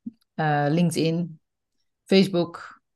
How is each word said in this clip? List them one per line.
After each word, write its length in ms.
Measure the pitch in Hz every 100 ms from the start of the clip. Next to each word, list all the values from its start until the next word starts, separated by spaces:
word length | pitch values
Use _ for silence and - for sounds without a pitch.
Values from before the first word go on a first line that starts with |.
| - - _
eh, 320 | - 156 147 147
LinkedIn, 720 | 165 170 160 160 165 170 - _ _ _ _ _ _
Facebook, 760 | _ 196 196 175 165 - - - _